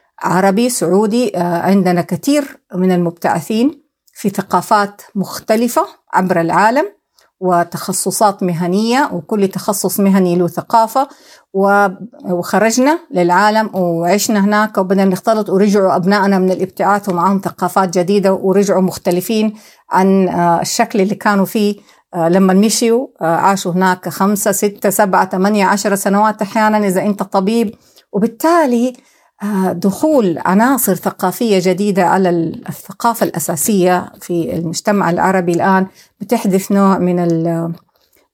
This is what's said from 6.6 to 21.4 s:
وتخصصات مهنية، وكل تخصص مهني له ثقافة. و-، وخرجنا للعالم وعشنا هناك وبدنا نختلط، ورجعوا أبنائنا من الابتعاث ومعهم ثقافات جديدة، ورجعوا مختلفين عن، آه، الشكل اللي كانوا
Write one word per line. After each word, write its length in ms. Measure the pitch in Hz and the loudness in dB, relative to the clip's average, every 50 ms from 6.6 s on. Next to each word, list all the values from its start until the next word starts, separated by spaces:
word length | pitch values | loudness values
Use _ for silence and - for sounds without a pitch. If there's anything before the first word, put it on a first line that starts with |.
| 202 220 240 285 311 294 - _ _ _ _ _ _ _ _ - | 2 2 2 0 -2 -4 -6 _ _ _ _ _ _ _ _ -6
وتخصصات 1040 | 185 185 180 170 170 170 - 160 - - 190 - - 202 - - 226 202 196 202 196 | -2 0 2 0 0 -2 -6 -8 -8 -6 -6 -4 -4 -4 -2 0 0 0 0 0 -2
مهنية، 680 | 180 170 156 180 170 180 202 220 233 240 269 294 - - | -2 -2 -2 -2 0 0 0 0 0 0 0 0 -2 -4
وكل 340 | 170 156 - 226 208 196 | -8 -6 -4 -2 0 0
تخصص 520 | 190 - - - - 202 - - 185 - - | 0 -2 -4 -4 -4 -4 -2 -4 -4 -2 0
مهني 360 | 196 196 190 196 185 180 175 | 2 2 4 4 2 2 2
له 120 | 180 180 | 0 0
ثقافة. 600 | 170 - 175 - - - 233 226 220 - 269 294 277 - _ - - - - _ _ - | -2 -2 -6 -4 0 2 2 2 2 0 -2 -2 -4 -6 _ -20 -20 -20 -20 _ _ -2
و-، 340 | 190 196 196 - 202 202 196 185 - 185 233 - - - | 0 2 2 4 4 2 0 -2 -6 -14 -18 -18 -12 -8
وخرجنا 720 | 196 180 175 175 - - 190 208 226 226 247 254 285 320 339 - - | -4 -4 -4 -2 -2 0 0 2 2 2 2 2 2 0 -2 -4 -4
للعالم 580 | - 180 175 170 175 185 208 214 214 220 220 - - | -2 0 2 2 2 4 2 2 2 0 -2 -2 -2
وعشنا 720 | 190 180 175 170 165 170 175 196 208 - - 220 202 196 | -2 -2 -2 -2 0 0 0 0 0 0 0 0 0 2
هناك 320 | 208 208 208 214 214 - | 2 2 0 0 0 -2
وبدنا 280 | 208 190 180 196 196 190 | -2 0 0 2 2 2
نختلط، 440 | 196 180 180 - 233 226 220 208 - | 2 0 0 0 0 0 0 0 0
ورجعوا 460 | 180 185 208 208 196 208 190 185 135 | 0 2 2 2 2 2 2 2 2
أبنائنا 440 | 180 170 190 202 208 190 202 196 185 | 0 0 0 0 2 2 2 2 2
من 120 | 185 185 | 2 0
الابتعاث 580 | 185 - 185 185 - - 180 190 202 208 202 202 | 0 -2 -4 -6 -4 -2 0 0 0 0 -2 -4
ومعهم 320 | 175 175 170 190 202 190 - | -2 0 2 2 0 0 -2
ثقافات 540 | 180 - - 185 175 - 202 190 180 170 | -6 -6 -4 -4 -2 0 0 0 0 0
جديدة، 360 | 185 175 170 202 208 185 190 190 | 0 0 2 0 2 2 0 0
ورجعوا 480 | - - 190 185 202 202 196 185 185 | 0 0 0 2 2 2 2 2 2
مختلفين 720 | 190 180 - - - 190 180 180 185 - 220 214 214 220 214 - - - - _ _ - | 0 0 -2 -4 -4 -2 -2 -2 -2 -2 -2 -2 -2 -2 -4 -8 -16 -20 -20 _ _ -2
عن، 380 | - 180 190 196 190 196 185 | 0 2 2 4 4 2 2
آه، 340 | 180 170 175 175 170 170 165 | 0 0 0 2 2 2 0
الشكل 400 | - - - - 226 226 - 208 | -2 -2 -2 -2 -2 -2 0 0
اللي 140 | 190 202 214 | 0 0 -2
كانوا 300 | - - 214 202 196 | -2 -2 0 0 0